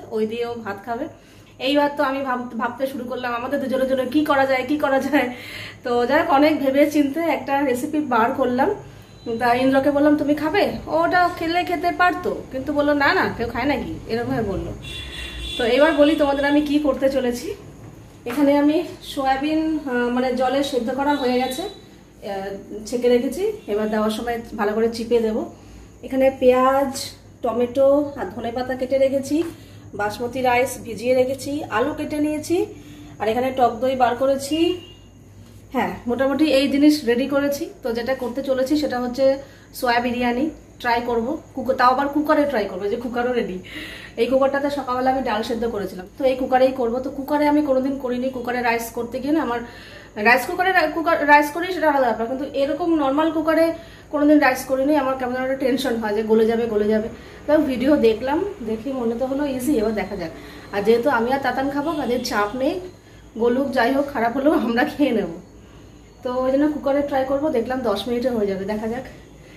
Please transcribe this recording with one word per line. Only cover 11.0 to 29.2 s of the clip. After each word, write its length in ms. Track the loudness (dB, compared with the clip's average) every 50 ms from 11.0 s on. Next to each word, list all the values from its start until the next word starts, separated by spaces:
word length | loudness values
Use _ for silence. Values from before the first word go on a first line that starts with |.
ওটা 280 | 2 2 4 2 2 2 0 -2
খেলে 260 | -4 -2 0 0 0
খেতে 280 | -2 -2 -2 -2 -2
পারতো, 500 | 2 2 2 2 2 0 -4 -4 -6 -6 -8 -10
কিন্তু 200 | -10 -6 -6 -2
বললো, 220 | 0 0 2 2 2
"না, 200 | 4 4 4 4
না, 200 | 2 0 0 -2
কেউ 120 | -4 -6 -6
খায় 160 | -4 -2 -2
নাকি?" 300 | 0 0 -2 -4 -6 -8 -10 -8 -6
এরকমভাবে 400 | -6 -4 -4 -2 -2 -2 -2 -2
বললো। 240 | -4 -4 -6 -8 -10 -12 -12 -12 -12 -12 -12 -12 -12 -12 -12 -12 -10 -10 -8 -8 -4 -2
তো 60 | 0
এবার 280 | 2 4 4 4 4
বলি 240 | 6 6 4 4 4
তোমাদের 280 | 4 2 2 2 0 0
আমি 160 | 2 2 2
কি 180 | 2 2 0 2
করতে 320 | 2 0 0 2 0 2
চলেছি। 440 | 2 2 0 -2 -2 -4 -6 -10 -10 -12 -14 -18 -20 -20 -20 -20 -20 -20 -20 -20 -20 -14 -10
এখানে 320 | -6 0 2 4 4 4 4
আমি 240 | 4 4 2 2 -2 -4 -10 -14
সয়াবিন, 760 | -16 -10 -6 -2 0 0 0 0 0 0 0 0 0 0 -2 -4
আহ, 300 | -4 -2 -2 -2 0 0
মানে 280 | 0 0 0 0 0
জলে 280 | 0 0 0 2 0 0
সেদ্ধ 260 | 0 -2 -2 -2 -2
করা 240 | -2 0 0 0 0
হয়ে 240 | 0 0 0 0 0
গেছে, 240 | 0 -2 -4 -6
আহ, 840 | -8 -8 -10 -14 -20 -20 -20 -20 -20 -20 -20 -14 -10 -10 -8 -8 -8 -8 -10 -10 -12 -14 -14 -12 -8
ছেঁকে 220 | -6 -4 0 4 4
রেখেছি, 440 | 4 4 2 0 -2 -2 -2 -4 -4 -6 -6
এবার 240 | -4 -2 -2 0 0
দেওয়ার 200 | 0 0 0 0
সময় 300 | -2 -2 -4 -6 -6 -6 -8 -10 -6
ভালো 160 | -4 -2 -2
করে 160 | 0 0 0 0
চিপে 320 | 0 -4 -2 0 2 2
দেবো। 340 | 2 2 -2 -4 -6 -8 -12 -18 -20 -20 -20 -20 -20 -20 -20 -18
এখানে 280 | -10 -4 0 2 2 2 2 4
পেঁয়াজ, 720 | 4 6 6 6 6 4 4 4 2 0 -2 -6 -10 -10 -12 -18 -20 -20 -12 -6
টমেটো 680 | -4 -2 0 0 -2 0 2 4 6 6 6 4 2 0 -4
আর 100 | -8 -10 -8 -8
ধনেপাতা 380 | -8 -6 -6 -4 -4 -4 -4 -4
কেটে 240 | -4 -2 0 2 2
রেখেছি, 440 | 4 2 2 0